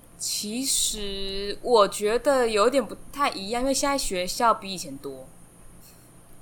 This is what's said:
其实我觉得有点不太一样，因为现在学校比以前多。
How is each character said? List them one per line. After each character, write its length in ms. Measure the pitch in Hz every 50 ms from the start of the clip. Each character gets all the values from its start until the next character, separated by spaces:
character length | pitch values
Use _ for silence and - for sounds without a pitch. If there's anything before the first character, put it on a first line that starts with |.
| - - - -
其 460 | - - - - - 208 220 247 269
实 920 | 262 - - - - 226 208 208 196 196 196 196 196 196 202 202 202 - -
我 260 | - - 240 220 202 190
觉 300 | - - 208 208 220 247
得 280 | - 294 277 262 247 226
有 220 | 220 202 202 247
点 160 | 262 269 226
不 100 | - 196 - - -
太 180 | - 277 285 254
一 180 | - 185 190 196
样， 140 | 233 240 254
因 40 | 269
为 60 | 269
现 160 | 269 294 285
在 80 | 277 269
学 300 | - - 196 180 180 185
校 260 | - - 247 226 208
比 180 | 214 - 196
以 60 | 190 170
前 180 | 180 165 135 139
多。 300 | - 143 135 131 131 - - - - - - - - - - - - - - - - - - - - - - -